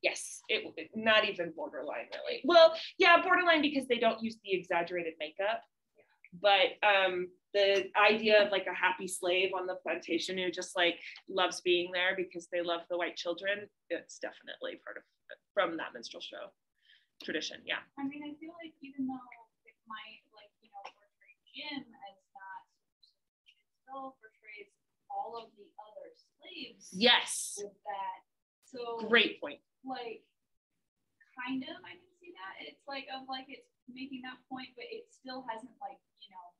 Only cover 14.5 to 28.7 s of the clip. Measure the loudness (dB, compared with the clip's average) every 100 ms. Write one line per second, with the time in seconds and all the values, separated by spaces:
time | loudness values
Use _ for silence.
14.5 | -10 -10 -10 -14 -16 _ _ _ -20 _
15.5 | 0 0 -2 -8 -10 -14 -12 -12 -12 -14
16.5 | _ _ _ _ _ _ _ -8 -6 -6
17.5 | -12 -8 -8 -8 -10 -10 -8 -14 -14 -16
18.5 | -16 -18 _ -18 -6 -6 -6 -12 -20 -20
19.5 | _ _ _ _ -14 -14 -20 _ -20 -20
20.5 | _ _ -18 -18 _ _ _ _ _ _
21.5 | -12 -8 -8 -10 -18 -20 -20 _ -20 -16
22.5 | -16 _ _ _ _ _ _ _ _ _
23.5 | _ _ _ -14 -12 -12 -14 -20 _ -20
24.5 | -20 -20 _ _ _ _ -8 -6 -10 -14
25.5 | _ -20 -20 -20 -18 -18 -20 _ _ -18
26.5 | -14 -16 -16 -16 0 4 4 2 -8 -8
27.5 | -10 -12 _ -10 -8 -8 -12 _ _ _
28.5 | _ _